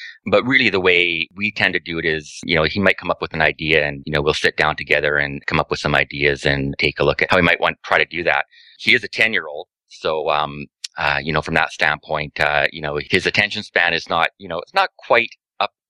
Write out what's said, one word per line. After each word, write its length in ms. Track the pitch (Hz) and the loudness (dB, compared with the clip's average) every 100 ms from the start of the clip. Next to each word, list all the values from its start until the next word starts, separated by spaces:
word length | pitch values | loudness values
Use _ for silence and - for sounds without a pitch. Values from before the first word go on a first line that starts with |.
| - - | -16 -12
But 200 | - 101 | 0 2
really 260 | 120 135 113 | 4 2 2
the 80 | 95 | 2
way 500 | 92 87 87 82 - | 4 4 2 -2 -6
we 160 | 90 104 | -6 -6
tend 240 | 104 98 | -6 -6
to 60 | 85 | -6
do 180 | 76 82 | -4 -4
it 60 | |
is, 340 | 82 80 73 - | -2 -2 -6 -10
you 100 | 82 | -2
know, 80 | 80 | 0
he 160 | 78 104 | 0 2
might 180 | 95 - | 0 0
come 140 | 87 | -2
up 100 | - | -4
with 140 | 82 | -4
an 80 | 80 | 0
idea 420 | 78 71 78 78 | 0 0 0 2
and, 200 | 73 69 76 | 0 -4 -4
you 60 | |
know, 100 | 76 | 0
we'll 120 | 73 | 0
sit 220 | - 80 - | 0 0 2
down 200 | 78 76 | 0 0
together 400 | 76 73 73 73 | -4 -2 0 0
and 280 | 71 69 - | -2 -6 -2
come 120 | 80 | -2
up 100 | - | -2
with 120 | 76 | -2
some 160 | 78 71 | 0 0
ideas 500 | 67 71 71 69 71 | 0 0 0 0 0
and 300 | 69 69 71 | 0 -2 0
take 220 | 76 - | -2 2
a 40 | |
look 180 | 71 69 | 0 0
at 80 | - | 2
how 60 | 92 | 4
he 40 | |
might 180 | 87 85 | 4 2
want 160 | 85 - | 0 -2
to 120 | - | 0
try 100 | 87 | 2
to 60 | |
do 180 | 76 82 | 2 -2
that. 220 | 82 71 - - - - | 0 0 -2 -12 -20 -6
He 160 | - | 0
is 80 | 120 | 0
a 60 | 98 | 0
ten-year-old. 580 | - 92 92 78 73 92 _ _ | -2 0 0 -6 -10 -14 _ _
So, 420 | - 80 78 76 | -6 -2 0 0
um, 360 | 76 76 71 71 _ - - | 0 -2 -6 -12 _ -12 -4
uh, 220 | 76 69 | -2 0
you 120 | 73 | 0
know, 100 | 78 | -2
from 120 | 78 | 0
that 180 | 78 78 | 0 0
standpoint, 680 | - 78 73 - 78 73 - | 0 -2 -2 -4 -4 -4 -2
uh, 300 | 76 73 71 | 0 2 0
you 100 | 78 | -2
know, 200 | 73 73 - | -6 -6 0
his 160 | 95 87 | 0 2
attention 380 | 104 104 104 | 2 0 -2
span 280 | - 95 87 | -2 0 2
is 160 | 82 - | 0 0
not, 220 | 85 80 - | 0 0 -2
you 100 | 95 | -8
know, 120 | 82 | -8
it's 140 | - | -2
not 160 | 196 185 - | 0 0 -4
quite 340 | - 120 113 - _ - | 2 2 2 -8 _ -4
up 140 | 101 _ | -4 _